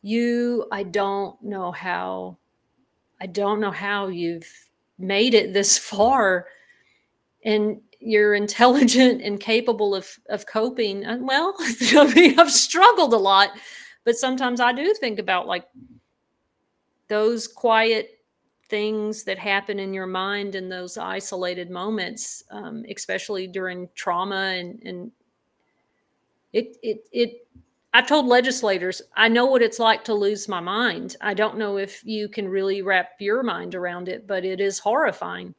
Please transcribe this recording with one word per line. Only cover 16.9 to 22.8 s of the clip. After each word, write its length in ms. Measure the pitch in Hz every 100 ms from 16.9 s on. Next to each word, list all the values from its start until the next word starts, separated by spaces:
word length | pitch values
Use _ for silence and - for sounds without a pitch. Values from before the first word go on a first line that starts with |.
| _ _
those 380 | 214 214 233 220
quiet 720 | - 240 220 226 220 - _ _ _ _ _ _
things 560 | 214 214 214 214 214
that 140 | - 190
happen 400 | 208 196 202 202
in 160 | 196
your 120 | 190 185
mind 480 | 185 190 202 202
in 140 | 190 185
those 300 | 185 180 175
isolated 720 | 175 190 196 185 180 180 175
moments, 720 | 180 190 220 180 220 - - -
um, 340 | 208 208 -